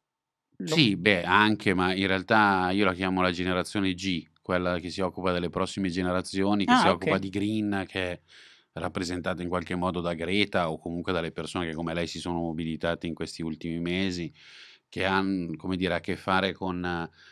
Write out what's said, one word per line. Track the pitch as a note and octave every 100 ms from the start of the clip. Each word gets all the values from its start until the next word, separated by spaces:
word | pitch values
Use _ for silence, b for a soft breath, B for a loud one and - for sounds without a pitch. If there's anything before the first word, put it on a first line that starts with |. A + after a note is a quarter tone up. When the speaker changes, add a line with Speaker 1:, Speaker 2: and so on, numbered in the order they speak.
| _ _ _ _ _ - F2+
Speaker 1:
lo | E3
Speaker 2:
Sì, | B2 F#2
beh, | F#2+ F#2
anche, | E2+ G2 G#2+ G#2 G#2
ma | F2+ F2+
in | F#2 G2
realtà | F#2+ F#2 A2 G#2 F#2+ F#2
io | G2 G2
la |
chiamo | F2+ F#2+ F#2
la | F#2
generazione | F2 F2+ F2+ F2 G#2+ F#2+
G, | F2 F#2+ E2+ - _
quella | - F2+ F2+ F2+
che | F2
si | E2
occupa | F#2 F#2+ F#2
delle | F2 F2
prossime | F#2 F#2 - F#2+
generazioni, | F2 F#2 F2+ F2 F#2+ G2 G#2 F#2+
che | A#3+
Speaker 1:
Ah, |
Speaker 2:
si | -
Speaker 1:
ok. | E2+ -
Speaker 2:
occupa | F#2
di | F#2+
green, | G2 G#2 A2 G#2 G2 F2+
che | F#2+ F2+
è | F2 b b b b b
rappresentata | - E2+ G2 F2 F2+ E2+ E2+
in | F2
qualche | F2+ D#2+ F2+
modo | F2+ F2+
da | F2
Greta | E2 E2 G2+ G2+ - E2
o | D#2+
comunque | E2+ E2+ E2+
dalle | F2 E2
persone | E2 D#2+ F#2 E2
che |
come | D#2+ E2
lei | E2+ E2+
si | E2
sono | F2 E2+
mobilitate | E2+ D#2+ E2 D#2 E2+ E2+ E2+
in |
questi | D#2 E2 -
ultimi | E2 D#2 E2+ E2
mesi, | E2+ F2+ G2 F2 D#2+ - B B B B _
che | F#2 F#2+
han, | F#2+ F#2+ F#2+ E2+ D#2
come | F#2 F#2
dire, | F2+ E2+
a |
che | - F2
fare | - F#2+ F#2+
con, | F2+ F#2+ F2+ F2+
eh, | F2 E2+ b b